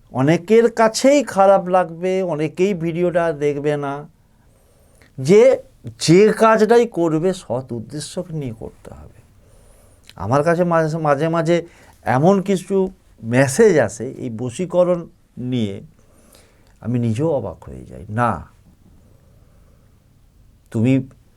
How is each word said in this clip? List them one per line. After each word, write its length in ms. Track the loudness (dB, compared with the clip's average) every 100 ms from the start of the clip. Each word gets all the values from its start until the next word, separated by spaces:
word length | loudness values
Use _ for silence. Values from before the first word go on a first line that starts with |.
| _
অনেকের 600 | -2 0 0 2 4 4
কাছেই 520 | 2 0 2 2 2
খারাপ 440 | 2 2 4 4 2
লাগবে, 560 | 0 -2 -4 -4 -2
অনেকেই 500 | -2 -4 -4 -2 -2
ভিডিওটা 580 | -2 -6 -2 -2 0 -2
দেখবে 460 | -2 -2 -2 -4 -4
না। 320 | -6 -8 -12 _ _ _ _ _ _ _ _ _ _ -8
যে, 380 | 2 6 6 4 -4 _ -20 -8
যে 340 | 2 6 6
কাজটাই 540 | 4 2 4 4 4 2
করবে 460 | -2 -2 0 -2
সৎ 380 | -4 -6 -8 -6
উদ্দেশ্য 520 | -12 -10 -14 -12 -12 -10
নিয়ে 240 | -8 -10 -12
করতে 340 | -16 -18 -20
হবে। 280 | -20 -20 -20 _ _ _ _ _ _ _ _ _ -12
আমার 280 | -2 0
কাছে 200 | 2 2
মাঝে, 340 | 2 2 0 -2
মাঝে 320 | -2 0 0
মাঝে 380 | -2 0 -2 -2 _ -20 _
এমন 380 | -2 2 2 2
কিছু 480 | 0 -4 -2 -2 -4 -8 _ _
মেসেজ 540 | -4 0 0 4 4 4
আসে 300 | 0 -2 -12
এই 220 | -10 -12
বশীকরণ 800 | -8 -10 -8 -4 0 2 0 -6 _ _ -12
নিয়ে, 440 | -6 -4 -4 -8 -16 _ _ _ _ -20 _ _ _ _
আমি 180 | -6 -4
নিজেও 300 | -2 -2 -2
অবাক 340 | -2 -6 -12
হয়ে 220 | -16 -18 -18
যাই। 200 | -18 -10
না, 380 | -2 -2 -2 -10 _ _ _ _ _ _ _ _ _ _ _ _ _ _ _ _ _ _ _ _ _ _
তুমি 360 | -2 2 0 -2 -16 _